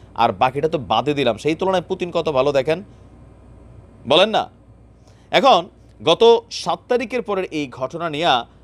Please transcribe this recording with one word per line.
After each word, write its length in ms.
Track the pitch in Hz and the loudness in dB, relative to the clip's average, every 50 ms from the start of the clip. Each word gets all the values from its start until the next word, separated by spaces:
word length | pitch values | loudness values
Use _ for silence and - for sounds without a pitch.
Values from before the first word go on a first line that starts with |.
| - - - | -20 -10 -2
আর 160 | - 117 117 | 0 0 0
বাকিটা 360 | 104 - 123 131 131 143 143 156 | 2 2 0 0 0 0 -2 -2
তো 100 | 170 151 | -2 -4
বাদে 360 | 113 87 110 113 123 147 147 | -4 -2 0 0 0 0 0
দিলাম, 240 | 139 139 120 107 - | 0 0 0 0 0
সেই 180 | - 147 160 | -2 -4 -2
তুলনায় 280 | - 190 190 190 180 160 - | -2 0 0 0 -2 -2 -4
পুতিন 240 | 185 175 185 175 | -6 -6 -6 -4
কত 180 | - 170 156 160 | -4 -4 -2 -2
ভালো 220 | 147 127 131 143 | 0 0 0 2
দেখেন, 320 | 139 139 123 156 160 180 208 - - - - - - - - - - - - - - - - - - - - - - - - - | 0 0 0 0 -2 -4 -6 -12 -20 -20 -20 -20 -20 -20 -20 -20 -20 -20 -20 -20 -20 -20 -20 -20 -20 -20 -20 -20 -20 -10 -4 0
বলেন 220 | 143 165 190 220 | 2 2 2 2
না? 200 | 208 160 92 - - _ _ - - - - - - _ _ - - - - - | 0 -2 -4 -4 -8 _ _ -20 -20 -20 -20 -20 -20 _ _ -20 -20 -20 -6 -2
এখন 380 | - 175 226 269 226 175 170 220 - - - - - - 110 | 0 2 4 4 4 4 2 -2 -12 -20 -20 -20 -20 -4 0
গত 400 | 151 170 165 226 233 233 - - - | 0 2 4 6 6 6 4 2 -4
সাত 280 | - - - 175 165 180 - - | -12 -8 -6 -6 -6 -4 -4 -2
তারিখের 340 | 247 247 262 202 254 247 | -2 -2 -2 -4 -6 -6
পরের 240 | - 202 202 185 180 - | -4 -4 -4 -4 -4 -4
এই 160 | - 156 143 127 | -6 -6 -6 -8
ঘটনা 420 | - 139 - - - 165 170 165 | -8 -8 -8 -8 -8 -6 -8 -6
নিয়ে 340 | 147 143 170 165 135 120 117 - - - | -4 -2 0 2 0 0 -2 -6 -14 -20